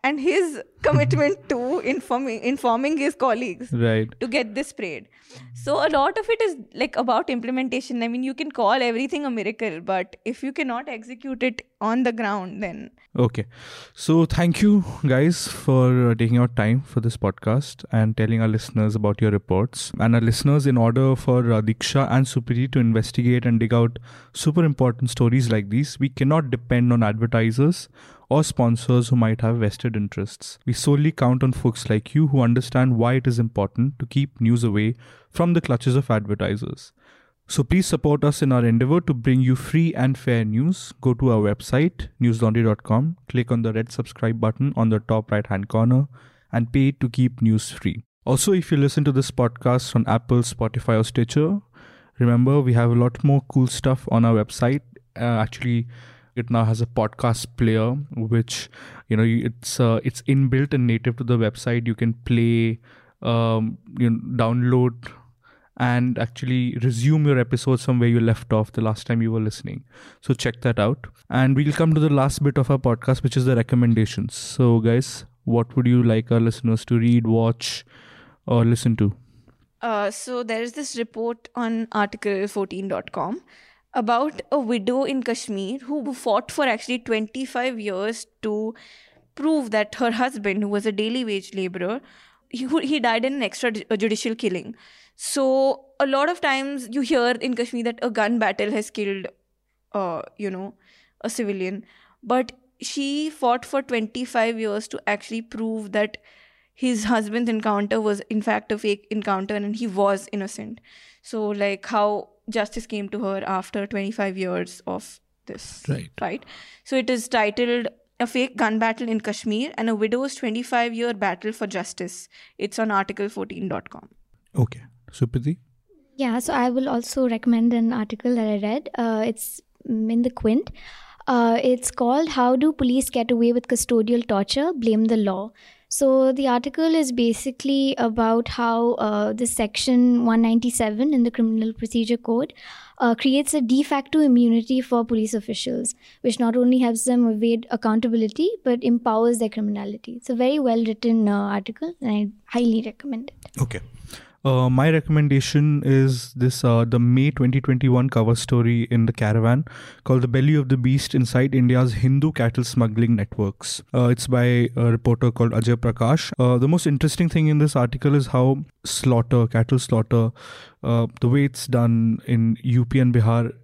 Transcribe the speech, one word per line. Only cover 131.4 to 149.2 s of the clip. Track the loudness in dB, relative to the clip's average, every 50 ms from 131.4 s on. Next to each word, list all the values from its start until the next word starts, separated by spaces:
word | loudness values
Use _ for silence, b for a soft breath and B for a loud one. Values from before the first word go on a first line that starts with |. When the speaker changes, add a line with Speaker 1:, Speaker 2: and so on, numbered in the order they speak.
| 4 4 2 2
Speaker 3:
it's | 2 2 0 0 -2 -8
called | -4 -2 0 2 2 2 0 0
How | 0 2 2 4 4
Do | 4 2 0
Police | 0 0 0 2 2 0 0 0
Get | -2 -4 0 0
Away | 2 2 2 2
with | 2 0 0 -2
Custodial | -2 -2 0 0 2 2 2 2 0 0 0
Torture? | 0 -2 -2 0 -2 -2 -2 -2 -2
Blame | -2 -2 0 0 2 2 2
the | 2 2
Law. | 2 0 0 -2 -4 -8 -12 b b b b b b b b
So | -4 0 2 4 4 4 4 2
the | 2 0 0 0
article | 0 0 -2 -4 -2 0 0 2 2
is | 2 0 0
basically | 0 0 0 0 0 -2 -6 -10 -10 _ -4 -2 0 0 0 0 0
about | 0 -2 -2 0 0 0 2 2 0 -2 -4
how, | -6 -4 -2 -2 0 0 0 0 0
uh, | 0 -2 -2 -2 -2 -2 -2
the | -2 -4 -4
section | -4 -2 -4 -4 -4 -4 -4 0 2 4 4 6 4 4 4 2
one | 2 4 4
ninety-seven | 4 4 2 2 0 -2 -2 0 -2 -2 0 0 0 2 2
in | 2
the | 2 2
Criminal | 2 0 0 0 0 0 -2 -4
Procedure | -4 -6 -10 -4 -2 -2 0 0 -2
Code, | -2 -2 -2 -2 -2 -2 -4 B B B B B B B B B B
uh, | 2 2 2
creates | 2 2 2 2 2 0 0 0
a | -2
de | 0 2 2 0 2
facto | 0 -2 -4 -2 0 2 4
immunity | 4 6 6 6 6 4 4 2 2 0 -2 -2
for | 0 0 -2 -2 0
police | 0 -2 -2 -2 -2
officials, | -4 -6 -6 -6 -8 -8 -6 -6 -6 -6 -6 -8 -8 b b b b b
which | -2 -2 0 0
not | 0 0 2
only | 2 4 4 4 4
helps | 2 0 0 -2 0
them | 0 2 2 2 2
evade | 2 0 0 0 0 0 -2 -6
accountability, | -8 -2 0 0 0 2 0 0 0 0 0 -2 -2 -2 -2 -2 -2 -2 _
but | -2 -2 0
empowers | 2 0 0 2 0 0 0 2